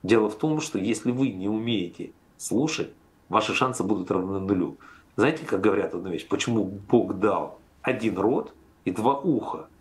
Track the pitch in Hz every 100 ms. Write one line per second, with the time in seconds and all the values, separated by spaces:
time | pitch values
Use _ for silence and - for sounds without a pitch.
0 | 92 113 107 - 156 156 151 101 95 104
1 | 123 123 131 92 98 110 117 107 87 -
2 | - - _ _ - 107 156 - 82 -
3 | _ _ _ 104 - - 131 - 95 98
4 | 90 92 92 98 95 95 82 - - -
5 | _ - 127 160 - 95 104 98 90 87
6 | 92 82 - 98 - 113 95 101 - 120
7 | 98 92 104 92 - - _ _ - 117
8 | 110 92 101 160 - - - _ - 95
9 | 113 143 190 120 - - - _